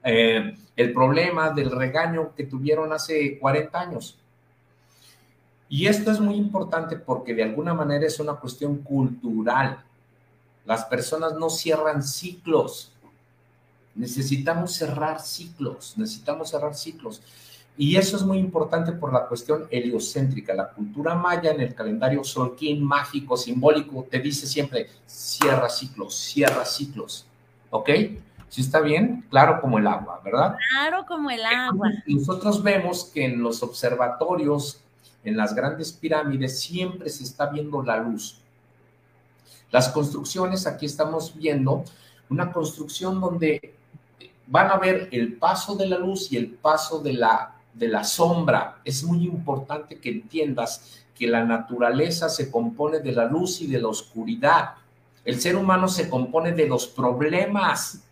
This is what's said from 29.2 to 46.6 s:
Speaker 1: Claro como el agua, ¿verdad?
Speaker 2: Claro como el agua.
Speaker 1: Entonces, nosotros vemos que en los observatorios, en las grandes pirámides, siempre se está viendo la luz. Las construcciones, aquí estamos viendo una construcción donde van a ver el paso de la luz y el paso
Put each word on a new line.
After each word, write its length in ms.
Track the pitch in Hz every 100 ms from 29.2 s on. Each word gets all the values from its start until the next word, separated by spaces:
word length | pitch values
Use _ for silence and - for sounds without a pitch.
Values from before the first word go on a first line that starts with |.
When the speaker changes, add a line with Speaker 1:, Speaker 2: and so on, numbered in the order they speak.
| -
Speaker 1:
Claro 320 | 135 151 160
como 180 | 131 110
el 80 | 101
agua, 320 | 92 90 90
¿verdad? 340 | 95 117 175 - 226
Speaker 2:
Claro 320 | 269 294 359 -
como 240 | 339 294
el 120 | 233 220
agua. 440 | 240 254 190 208
Speaker 1:
Entonces, 380 | 208 - 139 135
nosotros 340 | 185 208 -
vemos 440 | 208 196 180 - -
que 180 | 151
en 180 | 131 120
los 220 | 117 117
observatorios, 1160 | 117 - 123 123 123 - 160 180 147 147 139 - _ _ _ _
en 140 | 107 110
las 180 | 107 107
grandes 360 | 135 156 156
pirámides, 640 | - 160 156 147 135 131 -
siempre 500 | - 175 185 175 156
se 140 | -
está 220 | 131 - 143
viendo 340 | 147 147 143
la 160 | 131 113
luz. 440 | 117 107 - - _ _ _ _ _ _ _ _ _ _ _ - _
Las 180 | 123 131
construcciones, 760 | 156 143 143 - 185 185 185 156
aquí 180 | - 151
estamos 480 | - 151 160 151 156
viendo 500 | 156 143 135 139 - - - _ _
una 220 | 147 175
construcción 720 | 170 151 - 151 - 185 190
donde 520 | 185 170 160 151 - - _ - _ _ - _ -
van 220 | 143 196
a 80 | 190
ver 300 | 185 185 -
el 240 | 120 117 -
paso 400 | 165 190 - 202
de 100 | 190
la 100 | 180
luz 320 | 185 190 -
y 20 | 123
el 140 | 117
paso 500 | -